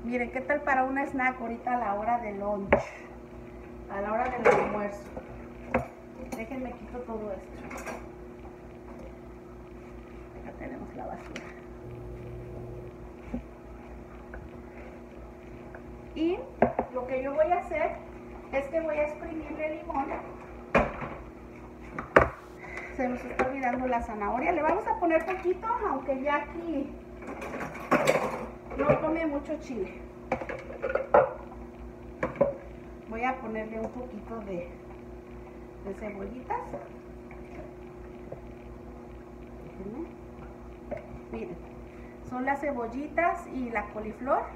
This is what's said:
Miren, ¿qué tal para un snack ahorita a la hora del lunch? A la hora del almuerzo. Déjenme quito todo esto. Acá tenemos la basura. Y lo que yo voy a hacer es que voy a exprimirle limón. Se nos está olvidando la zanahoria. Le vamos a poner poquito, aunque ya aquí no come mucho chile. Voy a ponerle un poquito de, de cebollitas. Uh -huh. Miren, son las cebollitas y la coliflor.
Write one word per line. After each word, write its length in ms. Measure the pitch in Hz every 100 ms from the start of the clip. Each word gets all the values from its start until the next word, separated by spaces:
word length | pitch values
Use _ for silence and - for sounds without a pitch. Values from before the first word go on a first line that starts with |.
Miren, 280 | 233 247 233
¿qué 100 | 262
tal 200 | 262 294
para 220 | 294 262
un 140 | 262 269
snack 440 | 285 269 254 254
ahorita 320 | 233 233 -
a 40 | 247
la 160 | 220 202
hora 240 | 214 240
del 200 | 214 202
lunch? 360 | 202 208 196 - - - - - - - - - - - -
A 100 | 202
la 120 | 208
hora 160 | 220 254
del 180 | 247 226
almuerzo. 640 | 208 202 208 202 - - - - - - - - 240 - - - - - -
Déjenme 340 | 226 262 247
quito 260 | 233 - 247
todo 320 | 233 220 208
esto. 240 | 190 - - - - - - - - - - - - - - - - - - - - - - - - - - - - - -
Acá 100 | - -
tenemos 360 | - 254 - -
la 120 | -
basura. 380 | - - - - - - - - - - - - - - - - - - - - - - 247 - - - - - - - - - - - - - - - 120 - - - - - - - - - - - -
Y 220 | 320 403 523 - - - -
lo 140 | 254 254
que 160 | 262
yo 100 | 269
voy 180 | 285 320
a 80 | 359
hacer 320 | 359 311 311 - - - - - -
es 120 | 269 277
que 120 | 330
voy 160 | 320 302
a 120 | 302
exprimirle 680 | 302 339 320 302 311 311 311
limón. 240 | - 269 277 - - - - - - - - - - - - - - - - - - - - - - - - - - - - -
Se 140 | 247
nos 140 | 247 254
está 200 | - 254
olvidando 420 | 277 262 247 254
la 140 | 240
zanahoria. 520 | 240 214 208 233 320
Le 80 | 349
vamos 260 | 311 349 466
a 100 | 427
poner 260 | 349 320 359
poquito, 420 | 370 349 370 440 466 415
aunque 320 | 269 269 262
ya 160 | 277 294
aquí 520 | - 339 339 285 - - - - - - - - - - - - - - - - - - - -
no 260 | 285 -
come 240 | 320 330 330
mucho 280 | 285 - -
chile. 420 | - 240 185 - - - - - - - - - - - - - - - - - - - - - - - - - 139 - - - - - -
Voy 140 | 226
a 120 | 247 254
ponerle 440 | 220 220 214 226
un 100 | 220
poquito 480 | 247 247 208 - 226
de, 260 | 208 180 175 - - - - - - - - - - - 202
de 80 | 190
cebollitas. 580 | 214 196 202 247 254 -
Uh 4000 | - 571 - - - - - - - - - - - - - - - - - - - - - - - - - - - - 175 170 190 240 339 - - - - - - - -
-huh. 80 | - - - -
Miren, 260 | 226 196 170 - - - - - - -
son 160 | 254 262
las 160 | 285
cebollitas 840 | 302 254 226 240 302 320 349 349 -
y 220 | 262 240
la 140 | 220 208
coliflor. 520 | 214 214 - 254 320 -